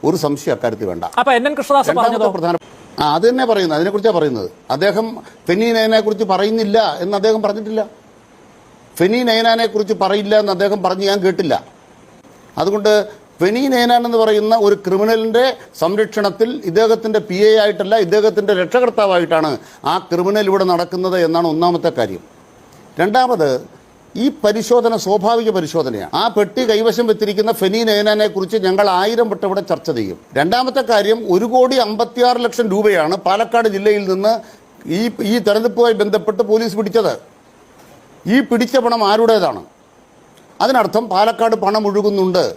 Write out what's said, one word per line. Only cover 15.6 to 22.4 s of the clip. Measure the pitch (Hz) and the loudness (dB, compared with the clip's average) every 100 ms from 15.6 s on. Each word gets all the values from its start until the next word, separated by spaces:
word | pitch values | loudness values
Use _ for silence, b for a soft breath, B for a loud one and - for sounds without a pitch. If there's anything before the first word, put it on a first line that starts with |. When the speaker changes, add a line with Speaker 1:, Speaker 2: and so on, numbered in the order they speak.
| B - | B -4
Speaker 1:
സംരക്ഷണത്തിൽ | 165 202 214 220 208 - 226 285 190 | -2 0 -2 -2 -4 -2 -4 -2 -2
ഇദ്ദേഹത്തിൻ്റെ | 165 220 220 226 214 214 | 0 2 0 0 -4 -2
പി | 185 214 | 2 4
എ | 220 | 4
ആയിട്ടല്ല, | 208 180 190 226 180 | 2 -2 0 0 2
ഇദ്ദേഹത്തിൻ്റെ | 208 214 214 202 196 | 2 2 0 -2 -2
രക്ഷകർത്താവായിട്ടാണ് | 175 247 247 226 202 180 165 160 156 120 B B 143 | 0 0 0 0 2 2 2 0 0 -6 B B -4
ആ | 175 180 | -4 -2
ക്രിമിനൽ | 170 180 208 202 | -4 0 0 0
ഇവിടെ | 190 190 | 0 0
നടക്കുന്നത് | 175 175 180 185 185 165 | 0 -2 -4 -2 0 0
എന്നാണ് | 170 170 | 0 0
ഒന്നാമത്തെ | 156 175 170 165 156 | 0 0 0 -2 -2
കാര്യം. | 107 92 - - | -4 -6 -16 -20